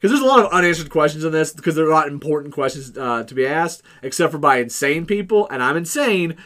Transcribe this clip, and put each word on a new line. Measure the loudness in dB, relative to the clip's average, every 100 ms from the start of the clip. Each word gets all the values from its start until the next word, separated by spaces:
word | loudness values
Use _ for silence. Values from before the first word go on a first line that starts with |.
'cause | 2
there's | 4
a | 6
lot | 6
of | 4
unanswered | 2 2 0 -2
questions | 0 0 0
in | -2
this, | -2 -2
'cause | -4 -2
they're | 0 2
not | 2 0
important | -4 -4 -4 -6
questions, | -4 -4 -4 -14 -8
uh, | -4 -4
to | -4
be | -2 -2
asked, | 0 -2 -6 -20 -14
except | -8 -2 -2
for | 2
by | 2 2
insane | 0 -2 -2 -2 -2
people, | -4 2 2 2
and | 0
I'm | 0 -2
insane, | -2 -2 0 0 -2 -6